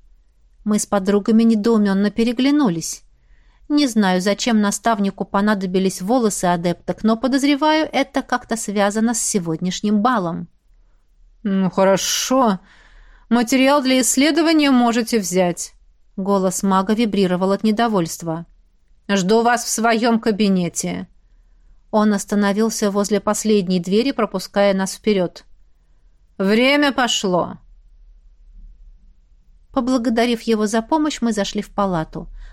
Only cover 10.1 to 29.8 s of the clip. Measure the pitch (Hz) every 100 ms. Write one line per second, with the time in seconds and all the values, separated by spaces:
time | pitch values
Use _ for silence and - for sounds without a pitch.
10.1 | 233 170 175 170 _ _ _ _ _ _
11.1 | _ - _ 208 190 185 - 190 190 -
12.1 | - - 262 233 185 - - - - -
13.1 | - - 240 233 262 269 294 262 262 254
14.1 | 262 302 302 320 320 285 254 240 233 226
15.1 | 226 175 180 175 170 - - _ _ _
16.1 | - 190 202 190 - 196 190 190 214 233
17.1 | 202 185 180 190 196 214 214 233 202 165
18.1 | - 170 165 165 _ _ _ _ _ -
19.1 | 196 180 226 233 233 - - 226 226 247
20.1 | 226 233 208 202 185 170 - 180 180 185
21.1 | _ _ - _ _ - - _ 214 214
22.1 | 202 - 208 202 202 220 220 208 202 202
23.1 | 202 214 208 214 208 180 185 175 208 262
24.1 | 277 214 190 - 202 202 190 190 - 220
25.1 | 196 170 - - - - _ _ _ _
26.1 | _ _ - 196 220 254 294 285 269 240
27.1 | - 196 175 - - - - - - -
28.1 | - - - - - - - - - -
29.1 | _ _ _ _ _ _ 269